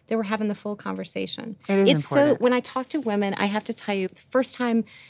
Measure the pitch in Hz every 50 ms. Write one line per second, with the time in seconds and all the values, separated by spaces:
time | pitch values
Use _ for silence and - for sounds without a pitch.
0 | _ - 220 226 214 190 220 214 214 208 208 202 - 208 208 202 - 202 190 190
1 | 190 - - 196 190 185 - - - 226 214 - - - 196 196 196 196 190 156
2 | 143 - - 285 277 294 269 - 233 247 247 247 240 - - 262 262 - - 311
3 | 254 226 208 208 208 196 190 - 196 202 202 214 - - 233 - - - 208 196
4 | 190 185 - - - - - 254 254 - - - 247 240 233 233 214 - - -
5 | - -